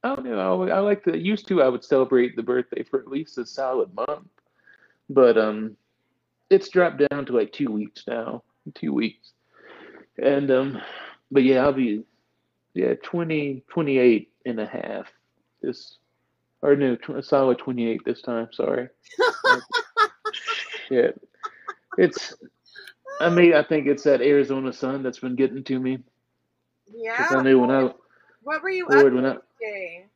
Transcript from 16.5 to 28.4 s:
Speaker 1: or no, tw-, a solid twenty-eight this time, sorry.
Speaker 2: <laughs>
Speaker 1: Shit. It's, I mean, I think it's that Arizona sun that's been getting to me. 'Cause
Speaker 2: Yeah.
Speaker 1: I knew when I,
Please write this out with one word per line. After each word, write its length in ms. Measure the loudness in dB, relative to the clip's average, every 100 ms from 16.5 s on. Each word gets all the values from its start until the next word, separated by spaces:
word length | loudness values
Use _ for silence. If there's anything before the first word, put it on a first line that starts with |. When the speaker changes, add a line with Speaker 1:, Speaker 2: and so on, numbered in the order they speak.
| _
Speaker 1:
or 140 | 0 2
no, 200 | 2 -2
tw-, 220 | -6 -10
a 60 |
solid 340 | 0 2 2 0
twenty-eight 440 | -2 -4 -4 -4 -6
this 160 | -8
time, 260 | -6 -8 -8
sorry. 360 | -6 -4 -2 -6 _ _ -2
Speaker 2:
<laughs> 1700 | -2 0 0 0 -2 -6 -6 -2 -2 _ -12 -12 -10 -10 -10 -14 -4
Speaker 1:
Shit. 320 | 0 0 -2 _ _ -18 -16 -18 -18 _ 2
It's, 380 | 2 2 -12 -16 -20 _ _ -20 -20 -20 -16 -4
I 100 | 0
mean, 220 | 6 6 6
I 80 |
think 240 | 2 -2 0
it's 160 | 0
that 180 | 2 2
Arizona 500 | 4 2 2 -2 -6
sun 300 | -6 -6 -4
that's 160 | -6 -8
been 160 | -10 -2
getting 280 | -2 -2 -6
to 140 | -4
me. 180 | -4 -6
'Cause 1000 | -10 _ _ _ _ _ _ _ _ -12
Speaker 2:
Yeah. 320 | -8 -2 0
Speaker 1:
I 100 | 2
knew 160 | 6 6
when 120 | 6
I, 200 | 2 0 -4 _ _ _ _